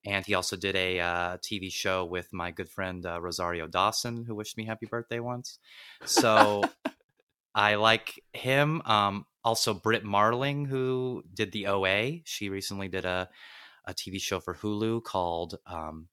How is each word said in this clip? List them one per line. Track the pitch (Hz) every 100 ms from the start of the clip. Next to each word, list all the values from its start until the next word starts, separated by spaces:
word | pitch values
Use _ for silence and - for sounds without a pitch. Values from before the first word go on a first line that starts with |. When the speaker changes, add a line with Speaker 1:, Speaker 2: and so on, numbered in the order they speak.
| 104
Speaker 1:
And | 98 92
he |
also | 95 - 95
did | 95 95
a, | 92 90
uh, | 87 87 87 90
T | - 104
V | 92
show | - 98 92 87
with | 90 -
my | 92 87
good | 85 87
friend, | - 92 90 87
uh, | 85
Rosario | 87 82 87 87 80
Dawson, | 90 101 - 120 117 117
who |
wished | 104 107 -
me | 110
happy | 110 110
birthday | 117 113 117
once. | 120 123 - - _ - - - -
So | - 113 107 104 104 - - -
Speaker 2:
<laughs> | - _ _ _ _ _ 107
Speaker 1:
I | 104 104
like | 110 113 - - -
him. | - 127 135 147 160 -
Um, | 107 101 101 - _
also | 113 113 -
Brit | 98 110 113
Marling, | 104 101 107 120 139 143 143
who | 135 127 127 127 104 85
did | 98 104
the | 107 98
O | 98 95
A. | 101 123 170 -
She | - 101
recently | 98 - 98 95
did | 92 90
a, | 90 92 - - - - - -
a |
T | - -
V | 95
show | - 92
for | - 87
Hulu | 107 104 110 113
called, | - 98 87 85 85 - -
um, | 85 80 80 85